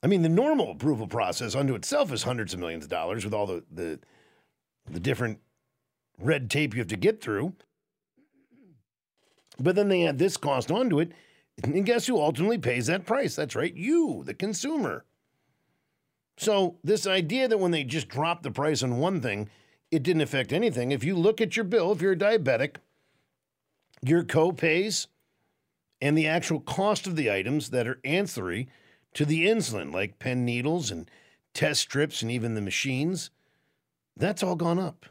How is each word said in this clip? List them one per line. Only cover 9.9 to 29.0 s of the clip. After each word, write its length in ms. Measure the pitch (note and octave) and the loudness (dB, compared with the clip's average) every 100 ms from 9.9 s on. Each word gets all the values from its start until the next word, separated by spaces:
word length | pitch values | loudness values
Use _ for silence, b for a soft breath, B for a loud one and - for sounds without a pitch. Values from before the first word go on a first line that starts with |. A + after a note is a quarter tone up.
| F#3 E3 | 4 2
add 120 | C#3 | 2
this 180 | F#3 F3 | 0 0
cost 360 | D3 C3+ - | 0 0 0
onto 280 | F3+ B3+ D3+ | 0 2 2
it. 140 | E3 b b b b - | 0 b b b b -6
And 220 | - D#3+ G3 | -2 0 2
guess 220 | A#3+ - | 0 2
who 120 | A#3+ | 2
ultimately 380 | D3 C3 F#3+ A3+ | 2 2 0 0
pays 300 | - B2 A#2 | 0 0 0
that 180 | F3+ F3+ | -2 0
price? 300 | F3 E3+ - | -2 0 -4
That's 200 | D3+ - | -6 -2
right, 180 | E3 | -4
you, 500 | F3 G3+ E4 D#4 A#2 C2+ | -4 0 2 2 -2 -8
the 80 | |
consumer. 720 | - G3 A3 C4+ D#4 E3+ D2+ - _ _ _ _ _ _ _ _ _ _ _ _ - | -6 -4 -4 -4 -2 -2 -4 -10 _ _ _ _ _ _ _ _ _ _ _ _ -6
So 400 | G#3+ G3+ F#3 F3 | 0 2 2 -2
this 220 | - G#3 G3 | 0 0 2
idea 420 | F#3+ E3 A#3+ B3+ | 0 2 0 2
that 120 | A3 | 2
when 120 | F#3 | 2
they 120 | E3 | 0
just 240 | C#3 D#3 G#2+ | -2 -4 -4
dropped 340 | B2 D#3+ E3+ | -2 -2 -2
the 80 | C#3 | -4
price 300 | B2 D3 D3 | -2 0 0
on 160 | C3 B2 | 0 0
one 240 | E3 F#3 | 0 0
thing, 280 | B2 G2+ G#2 b b b b | -2 -4 -6 b b b b
it 100 | E3 | 0
didn't 220 | C3 E3 | 2 2
affect 280 | D3 C#3 B2+ | 2 0 0
anything. 400 | D#3 A#3 A#2+ B2 | 0 0 0 -2
If 120 | C#3 | 0
you 120 | C3 F#3+ | 0 2
look 240 | F3+ A3 | 2 2
at 160 | A3 - | 0 0
your 100 | G#3 | 0
bill, 260 | A3 F3+ | 2 2
if 100 | G3+ | 0
you're 120 | F#3 | 0
a 40 | F#3 | 2
diabetic, 600 | G3+ A3 B2+ A#2 C#3+ - _ _ _ _ _ _ _ _ _ _ _ _ | 2 2 2 2 0 -6 _ _ _ _ _ _ _ _ _ _ _ _
your 220 | B2+ E3+ | 2 2
co-pays 840 | E3+ E3 E3 F3 D#3+ E3 G#3 - - _ _ _ _ _ _ _ _ _ | 4 2 2 2 0 2 0 -4 -8 _ _ _ _ _ _ _ _ _
and 160 | C#3 D#3 | 2 2
the 100 | D#3 | 4
actual 320 | E3 E3+ D#3 | 0 0 -4
cost 460 | - - G3 G3+ F#3+ | -4 -2 0 0 -2
of 80 | E3 | 0
the 160 | B2+ | 2
items 380 | G2+ G2 D3 - | 2 0 -2 0
that 180 | B2+ A#2 | -2 -2
are 120 | C3 | -4
ancillary 640 | B2+ E3+ G3+ - F#2 F2+ B2+ b b b | -2 0 0 -4 -4 -4 -6 b b b